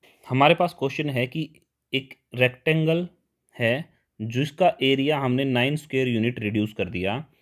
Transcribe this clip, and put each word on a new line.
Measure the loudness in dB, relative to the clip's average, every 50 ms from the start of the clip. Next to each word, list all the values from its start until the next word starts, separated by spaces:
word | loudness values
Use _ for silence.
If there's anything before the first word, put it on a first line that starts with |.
| _ -20 _ _ -8
हमारे | -2 2 4 6 6 6
पास | 4 2 -2 -2 -4
क्वेश्चन | -6 -4 -4 -4 -4 -4
है | -2 -2 -2
कि | -2 -4 -6 -8 -8 -12 -20 _ _ _ _ _ _
एक | -6 -6 -6 -6 -20 _ _ _ 0
रेक्टेंगल | 2 2 2 2 0 -2 0 2 2 2 0 0 -2 -2 -6 _ _ _ _ _ _ _ _ _
है | -2 0 0 0 -2 -4 -10 _ _ _ _ _ -10
जिसका | -10 -6 -4 -4 -4 -4 0 0 2 2 2 2
एरिया | 2 2 2 2 2 0 0 0
हमने | 0 0 0 0 0
नाइन | 0 0 2 2 0 0 -4
स्क्वायर | -6 -4 -2 -2 0 0
यूनिट | 0 0 0 -2 -2 -2
रिड्यूस | -4 -2 0 0 -2 -2
कर | -2 -6 -6 -6
दिया, | -4 -4 -4 -2 -4 -4 -8 -12 _ _